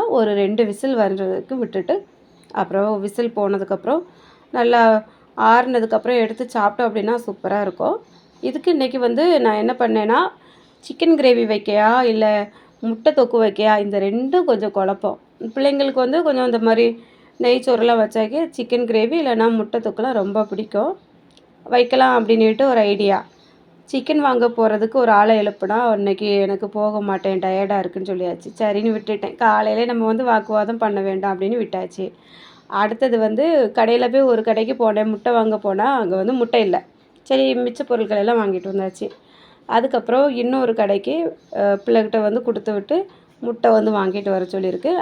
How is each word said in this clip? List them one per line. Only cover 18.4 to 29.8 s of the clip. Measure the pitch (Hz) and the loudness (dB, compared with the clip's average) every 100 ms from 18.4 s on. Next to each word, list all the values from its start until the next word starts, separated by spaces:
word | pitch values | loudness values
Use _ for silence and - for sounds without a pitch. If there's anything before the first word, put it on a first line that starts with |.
| 330 | -4
சிக்கன் | - 233 240 233 | -6 -4 -2 0
கிரேவி | 220 233 330 | 0 2 0
இல்லைன்னா | 277 226 226 | 0 2 2
முட்டை | 226 220 240 | 2 -2 -4
தொக்குலாம் | 220 196 247 | -4 -4 -2
ரொம்ப | 226 196 208 | -2 -2 -2
பிடிக்கும். | 214 196 214 202 277 381 _ _ _ _ _ _ - | -4 -6 -4 -4 -2 -6 _ _ _ _ _ _ -2
வைக்கலாம் | 247 240 262 262 | 0 2 4 4
அப்படின்னுட்டு | 247 220 226 220 220 | 2 2 4 4 2
ஒரு | 269 240 | 2 2
ஐடியா. | 208 202 202 196 - _ _ _ _ _ - | 2 2 2 0 -4 _ _ _ _ _ -8
சிக்கன் | 269 262 302 | -6 -2 0
வாங்க | 285 247 233 | 2 2 0
போறதுக்கு | 233 220 208 220 | 2 0 0 0
ஒரு | 269 233 | 2 4
ஆளை | 208 214 220 | 4 6 4
எழுப்புனா, | 202 202 190 220 240 | 2 -4 -4 0 0
"இன்னைக்கு | 208 202 190 208 202 | 0 0 -2 0 0
எனக்கு | 196 196 202 | 0 -2 -6
போக | 214 214 214 | -4 -2 -2
மாட்டேன், | 202 190 196 190 | -4 -4 -2 -2
டயர்டா | 185 190 196 202 | -2 -2 -2 -2
இருக்குன்னு" | 180 190 190 | -4 -6 -8
சொல்லியாச்சு. | 185 180 170 - - | -6 -6 -8 -12 -4
சரின்னு | 214 208 226 | -2 0 -2
விட்டுட்டேன். | 214 214 208 202 - | -4 -4 -6 -6 -2
காலையிலே | 226 214 214 214 | 2 2 2 0